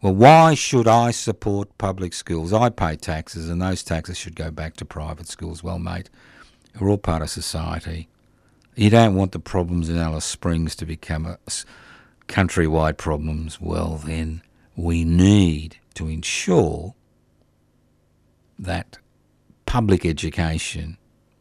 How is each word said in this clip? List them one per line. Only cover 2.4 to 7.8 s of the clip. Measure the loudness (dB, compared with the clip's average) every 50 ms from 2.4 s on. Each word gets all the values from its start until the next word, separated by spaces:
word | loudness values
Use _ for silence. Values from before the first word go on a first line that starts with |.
| -2 0 2
I | 2 2 2
pay | 0 0 -4 -4 -4
taxes | -6 -6 -6 -6 -6 -6 -10 -12 -10 -8 -6
and | -4 -4 -2
those | -2 -4 -4 -4
taxes | -6 -6 -6 -6 -8 -12 -12
should | -12 -14 -10
go | -10 -10 -10
back | -8 -8 -10 -12 -10
to | -12 -16
private | -14 -12 -12 -10 -10 -10 -12 -14 -18
schools." | -16 -12 -12 -12 -12 -10 -10
Well, | -10 -8 -8
mate, | -8 -8 -8 -8 -10 -12 _ _ _ _ -20 -20 -20 _ _ _ _ _ _ -4
we're | 0 0
all | 0 0
part | 0 -2 -2 -2 -2
of | -6
society. | -8 -10 -10 -8 -8 -6 -6 -6 -8 -8